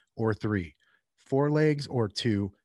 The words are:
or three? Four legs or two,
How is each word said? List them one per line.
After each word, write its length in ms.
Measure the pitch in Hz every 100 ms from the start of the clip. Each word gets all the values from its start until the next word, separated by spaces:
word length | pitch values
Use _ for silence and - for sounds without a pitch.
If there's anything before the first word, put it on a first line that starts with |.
| _ -
or 180 | 110
three? 420 | 107 107 104 82 - _ _ _ _
Four 340 | - 135 147
legs 340 | 151 156 143 135
or 200 | 127 104
two, 460 | - 123 101 98 -